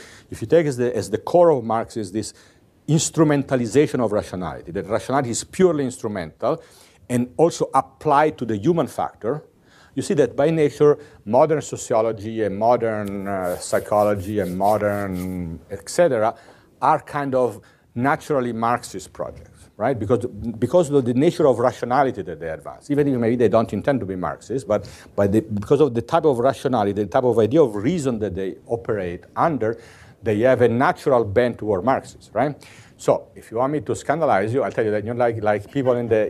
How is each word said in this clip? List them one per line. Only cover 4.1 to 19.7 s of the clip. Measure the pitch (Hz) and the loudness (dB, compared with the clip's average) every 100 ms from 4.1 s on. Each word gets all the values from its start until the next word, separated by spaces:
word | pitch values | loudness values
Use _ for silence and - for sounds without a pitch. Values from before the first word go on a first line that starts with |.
rationality, | 104 - 92 85 64 87 | -2 -4 -8 -8 -10 -8
that | 92 87 | -8 -4
rationality | 113 - 135 123 | -6 -2 -2 -2
is | 110 | -6
purely | - - 185 151 | -6 2 2 2
instrumental | 131 - 113 101 80 - 139 160 - - - _ - | -4 -6 -8 -6 -8 -4 -4 -4 -8 -20 -20 _ -4
and | 123 123 - | -2 -2 2
also | 165 - 147 | 2 2 0
applied | 135 - _ 151 143 156 - | 0 0 _ 2 4 4 0
to | 117 | -4
the | 107 | -2
human | 123 165 120 | 0 0 -2
factor, | - 85 - 107 151 - _ _ _ _ | -4 -6 -4 -6 -6 -10 _ _ _ _
you | 135 | -8
see | 127 | -2
that | 170 131 | 2 2
by | 117 151 | 2 0
nature, | 160 147 - 147 143 - - | 2 0 4 4 4 -4 -16
modern | 104 120 156 151 | 0 4 4 2
sociology | - 120 - 117 110 107 110 110 | -4 -12 -2 0 0 -4 -8 -4
and | 104 98 | -2 0
modern, | 113 123 113 107 101 101 98 | 2 2 0 -2 -4 -6 -6
uh, | 98 90 90 | -4 -2 -4
psychology | - 104 - 104 104 104 95 104 | -2 -2 2 2 2 0 -2 -4
and | 90 90 | -2 0
modern | 101 107 104 101 98 92 92 90 85 80 - | 0 2 0 -2 -4 -6 -6 -6 -8 -10 -14
et | 98 - | -14 -6
cetera | - 170 117 110 - - - _ _ | 2 2 2 0 -2 -16 -20 _ _
are | 131 156 | 2 2
kind | - 147 139 127 | -2 -6 -2 0
of | 120 104 - _ _ | 0 -4 -18 _ _
naturally | 120 135 156 - 143 120 | -2 0 0 -2 -2 -2
Marxist | 113 117 120 - 95 - | -2 -2 -2 -4 -14 -14
projects, | - 62 - - - - | -10 -10 -10 -20 -20 -20